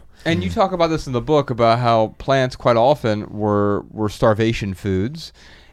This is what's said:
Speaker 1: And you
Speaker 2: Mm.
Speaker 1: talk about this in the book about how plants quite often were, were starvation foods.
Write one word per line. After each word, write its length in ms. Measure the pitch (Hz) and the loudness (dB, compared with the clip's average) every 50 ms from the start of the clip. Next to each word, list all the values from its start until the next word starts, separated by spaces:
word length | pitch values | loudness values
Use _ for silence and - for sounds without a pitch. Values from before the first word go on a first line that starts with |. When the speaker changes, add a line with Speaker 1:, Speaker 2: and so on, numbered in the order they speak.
| - - - - - | -20 -20 -18 -8 -4
Speaker 1:
And 180 | 165 170 175 180 | -2 -2 -2 -2
you 60 | 180 | -2
Speaker 2:
Mm. 40 | - | 0
Speaker 1:
talk 180 | 226 196 185 | 0 0 0
about 160 | 185 175 170 | 0 0 0
this 200 | 165 160 151 - | 0 0 -2 -4
in 60 | 139 127 | -4 -4
the 80 | 120 | -4
book 280 | 117 139 156 147 139 - | 0 0 2 2 0 0
about 300 | 123 110 117 113 113 120 | 0 2 2 4 4 4
how 360 | 123 117 117 113 110 107 - | 2 2 4 4 2 0 -2
plants 380 | - - - 135 135 131 131 - | -6 -4 -2 0 0 0 -2 -4
quite 220 | - - 131 117 | -2 0 2 4
often 500 | 113 113 135 147 127 - 113 107 104 104 - | 4 4 4 2 2 0 -2 -2 -4 -6 -8
were, 560 | - 104 104 104 104 101 101 101 101 85 - - | -6 -4 -2 0 2 2 2 0 0 -2 -4 -8
were 180 | - 107 107 101 | -8 -6 -6 -6
starvation 640 | - - - 113 107 101 113 117 113 - 110 98 92 | -2 0 2 2 2 2 0 0 -2 -2 -6 -8 -8
foods. 580 | - - 101 95 92 98 127 156 165 - - - - - - - - - - | -6 -4 -2 -2 -2 -2 -4 -6 -10 -16 -18 -20 -20 -20 -20 -20 -20 -20 -20